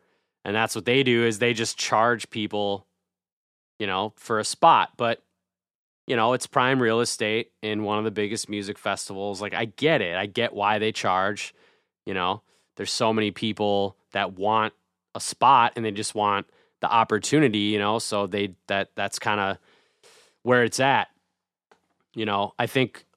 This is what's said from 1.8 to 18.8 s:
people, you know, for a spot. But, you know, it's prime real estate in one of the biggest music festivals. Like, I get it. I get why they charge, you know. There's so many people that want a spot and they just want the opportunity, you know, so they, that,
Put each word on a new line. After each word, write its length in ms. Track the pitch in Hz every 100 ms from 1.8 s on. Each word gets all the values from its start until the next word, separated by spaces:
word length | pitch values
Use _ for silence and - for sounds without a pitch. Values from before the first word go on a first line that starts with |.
| - 110 117 117 -
people, 560 | 117 104 104 101 98 - _ _ _ _ _ _ _ _ -
you 80 | 104
know, 280 | 92 107 -
for 220 | - 110
a 60 |
spot. 480 | 101 - - 131 90 -
But, 260 | 117 117 _ _ _ _ _ _ _ _ -
you 100 | 123
know, 160 | 113
it's 140 | 123 -
prime 340 | - 123 135
real 200 | 117 113
estate 520 | 120 - 107 110 113 _
in 240 | 107 107
one 140 | 104 104
of 60 |
the 60 | 110
biggest 380 | 101 104 110 -
music 300 | 104 98 101
festivals. 640 | 107 98 - 98 101 95
Like, 100 | 101
I 140 | 87 113
get 340 | - 147 156
it. 160 | 92 87
I 80 |
get 300 | 104 107 117
why 240 | 101 101 107
they 120 | 110
charge, 640 | 104 104 92 95 104 - - _ _ _ _ -
you 80 |
know. 260 | 95 90 104 _ _ _ -
There's 160 | 101
so 200 | - 113
many 200 | 110 104
people 640 | - 110 101 104 101 98 - _
that 200 | 101 98
want 400 | 92 101 110 107 - _ _ _
a 60 | -
spot 540 | - - 123 135 117 -
and 80 |
they 60 | 110
just 240 | 98 107
want 320 | 107 104 101 - _ _ -
the 100 | -
opportunity, 680 | 117 113 107 - 147 143 107
you 200 | 104 107
know, 200 | 101 113
so 280 | - 104 101
they, 280 | 104 101 92 -
that, 240 | 98